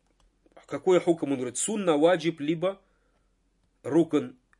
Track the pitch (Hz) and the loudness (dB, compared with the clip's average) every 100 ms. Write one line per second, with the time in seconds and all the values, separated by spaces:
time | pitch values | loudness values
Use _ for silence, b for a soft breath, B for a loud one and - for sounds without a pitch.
0 | _ _ _ _ _ - - 185 190 175 | _ _ _ _ _ -20 -12 -4 2 4
1 | 175 165 139 131 123 - - 214 180 147 | 2 0 -2 -4 -4 -6 -4 -2 0 2
2 | 165 180 165 160 147 170 180 196 _ _ | 4 2 -2 -4 -4 -2 -4 -6 _ _
3 | _ _ _ _ _ _ _ _ 120 156 | _ _ _ _ _ _ _ _ 0 2
4 | 160 147 123 - _ | 2 0 -2 -10 _